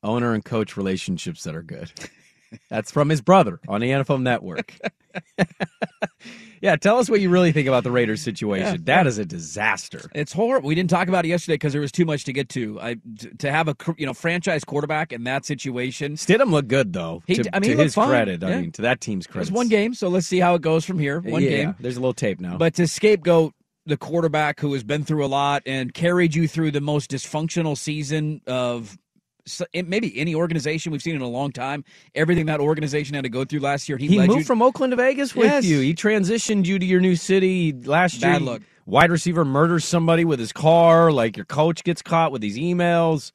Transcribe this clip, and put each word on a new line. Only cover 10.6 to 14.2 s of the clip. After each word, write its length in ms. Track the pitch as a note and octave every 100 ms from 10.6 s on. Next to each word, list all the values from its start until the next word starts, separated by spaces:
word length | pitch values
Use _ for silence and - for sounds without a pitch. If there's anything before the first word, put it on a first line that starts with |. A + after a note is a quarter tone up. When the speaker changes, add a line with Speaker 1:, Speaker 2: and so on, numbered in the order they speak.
| C3+
Speaker 2:
We 80 | D#3+
didn't 140 | F#3
talk 180 | F3 F3+
about 160 | F#3
it 40 | E3
yesterday 300 | F3 - D3+
'cause 140 | D3+
there 80 | C#3+
was 100 | C#3+
too 140 | -
much 180 | E3 D3+
to 100 | -
get 160 | C3 C3
to. 280 | - A2+ G#2
I, 140 | A2+ A#2+ - G#2+
t-, 120 | A#2 -
to 120 | C#3+
have 160 | D3 D#3+
a 80 |
cr-, 160 | D3 - E3
you 100 | C#3+
know, 80 |
franchise 480 | C3